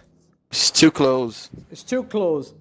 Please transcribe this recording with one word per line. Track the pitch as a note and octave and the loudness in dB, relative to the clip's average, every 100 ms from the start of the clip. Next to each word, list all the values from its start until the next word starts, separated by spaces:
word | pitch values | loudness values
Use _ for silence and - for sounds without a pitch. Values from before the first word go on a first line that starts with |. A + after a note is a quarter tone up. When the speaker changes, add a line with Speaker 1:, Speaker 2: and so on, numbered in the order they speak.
| _ _ _ _ _ | _ _ _ _ _
Speaker 1:
Still | - - - D#3 | -2 0 4 4
close. | - C#3 C3 A#2+ G#2+ - - - | 4 0 2 -2 -8 -18 -20 -20
Speaker 2:
Still | D#3+ - B3+ | -20 -6 -6
close. | B3+ G#3+ F#3 D#3 C3 - | -4 -4 -2 -2 -6 -18